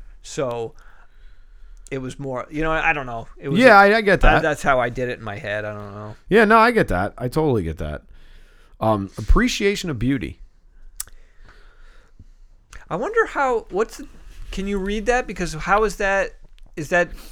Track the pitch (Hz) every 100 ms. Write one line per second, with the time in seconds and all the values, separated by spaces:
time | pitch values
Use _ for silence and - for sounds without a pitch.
0 | - - - - 131 120 113 - - -
1 | - - - - - - - - - 135
2 | 127 - 135 123 - 151 160 160 160 151
3 | 127 117 - - 139 175 254 202 202 226
4 | 202 170 160 135 160 143 147 127 120 120
5 | 123 120 110 101 104 107 107 104 104 101
6 | 107 - - 202 208 226 233 220 127 -
7 | 101 - 127 156 156 117 80 76 76 71
8 | - - - - - _ _ - 110 104
9 | 98 - 107 165 240 - 202 202 180 120
10 | 123 139 73 - - _ - - - -
11 | - - - - - - - - - -
12 | - - - - - - - - - 165
13 | 320 453 - - 262 226 - 180 226 -
14 | - - - - - - 196 196 190 214
15 | 208 247 254 190 165 156 175 202 214 -
16 | 196 196 - - - - - - 143 175
17 | 175 - -